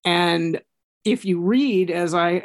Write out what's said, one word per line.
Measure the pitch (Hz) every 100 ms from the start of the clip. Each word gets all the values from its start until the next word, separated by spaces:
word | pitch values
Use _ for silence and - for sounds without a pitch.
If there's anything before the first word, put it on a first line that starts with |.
And | 180 175 175 170 165 160 _ _ _ _
if | 214 247
you | 190 170
read, | 180 254 285 190 175
as | 170 175
I | 175 170 180